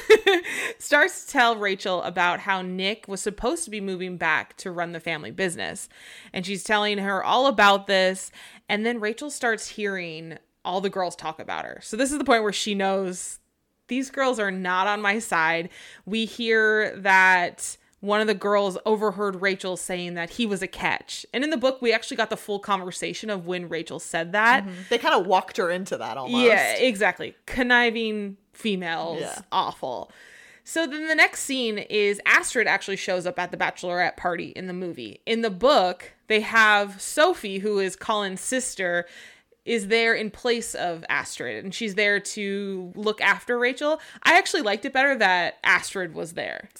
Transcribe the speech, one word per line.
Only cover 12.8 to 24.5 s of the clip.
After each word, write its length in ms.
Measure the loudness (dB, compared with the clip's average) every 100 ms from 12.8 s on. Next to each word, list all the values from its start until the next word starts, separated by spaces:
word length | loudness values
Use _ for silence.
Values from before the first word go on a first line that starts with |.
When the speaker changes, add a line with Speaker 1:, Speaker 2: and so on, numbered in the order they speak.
| 0 0 -2 -6 -12 -14 _ _ _ _ -8
Speaker 1:
these 220 | -6 -4
girls 280 | -2 0 0
are 140 | -2
not 340 | -2 -2 0 2
on 140 | 2
my 160 | 0 0
side. 520 | 0 2 2 2 -4 -10 -20 -18
We 200 | -6 -4 -4
hear 680 | -4 2 4 4 4 0 -2
that 800 | 4 6 8 6 4 -4 -12 -12 _ -10
one 220 | 0 2
of 40 | 2
the 80 |
girls 440 | 2 2 2 2 0 0
overheard 560 | 2 0 0 -4 0
Rachel 340 | -2 -2 -4 -6
saying 380 | -6 -6 -6
that 160 | -6 -8
he 160 | -4 -2
was 160 | -2
a 40 | -6
catch. 600 | -4 -2 -2 -6 -14 -6
And 100 | -4
in 60 | -2
the 80 | 0
book, 240 | 0 0
we 100 | 0
actually 240 | 0 0 -4
got 140 | -2
the 60 | -4
full 220 | -4 -6
conversation 720 | -2 -2 -2 -8 -8 -6 -6
of 180 | -6 -4
when 220 | -6 -4
Rachel 300 | -8 -6 -10
said 340 | -6 -4 -2
that. 320 | 4 6